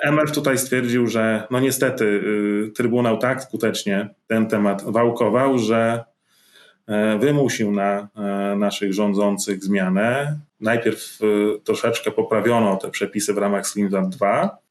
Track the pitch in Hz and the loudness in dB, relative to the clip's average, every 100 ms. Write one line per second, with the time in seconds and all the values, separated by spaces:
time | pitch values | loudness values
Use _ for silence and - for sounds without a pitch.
0 | 151 151 151 147 139 123 127 127 123 123 | 0 2 2 0 0 0 0 -2 0 0
1 | 120 113 110 110 - 127 135 123 135 131 | 2 2 0 0 -2 0 0 2 0 0
2 | 107 101 104 104 104 104 107 107 120 120 | 0 0 0 0 0 0 -2 -2 0 2
3 | 120 107 127 127 - 107 110 98 104 98 | 2 2 0 -2 -6 -4 -2 -2 -2 -2
4 | 104 - - 113 110 110 101 98 - 110 | -4 -10 -4 0 0 2 0 0 -2 0
5 | 120 117 113 117 135 127 110 113 113 117 | 2 2 2 2 2 2 2 2 2 -2
6 | 117 _ _ _ _ _ - _ - 104 | -6 _ _ _ _ _ -20 _ -4 0
7 | 107 107 135 147 127 120 107 101 101 101 | 0 2 2 2 0 0 -2 0 0 -2
8 | 104 - 101 98 101 101 104 - 101 95 | -6 -8 -4 -2 -2 0 0 0 -2 0
9 | 104 98 104 98 104 95 95 101 92 95 | 0 2 2 0 -4 -4 -2 0 2 2
10 | 113 131 143 151 - _ 107 120 123 - | 2 0 -2 -6 -10 _ -2 0 0 -4
11 | - - 107 104 104 - - 104 117 117 | -8 -2 0 2 2 0 -2 -2 0 -2
12 | - - - 110 110 117 107 95 - - | -2 -2 0 0 2 4 2 0 -4 -6
13 | 101 107 101 101 101 101 98 104 101 98 | -4 -2 -2 0 0 0 -2 -2 0 0
14 | 92 - 101 123 196 - _ | -2 0 0 2 0 -4 _